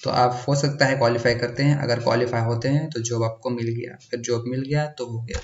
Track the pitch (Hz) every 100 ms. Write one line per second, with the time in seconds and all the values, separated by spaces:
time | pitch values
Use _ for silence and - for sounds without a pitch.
0 | - - 127 - - 143 143 143 135 131
1 | 117 117 123 117 120 - 143 143 120 117
2 | 113 120 123 117 117 117 135 143 160 120
3 | 113 117 113 - 127 120 117 117 - -
4 | - 120 117 117 120 131 135 147 151 -
5 | 120 113 117 -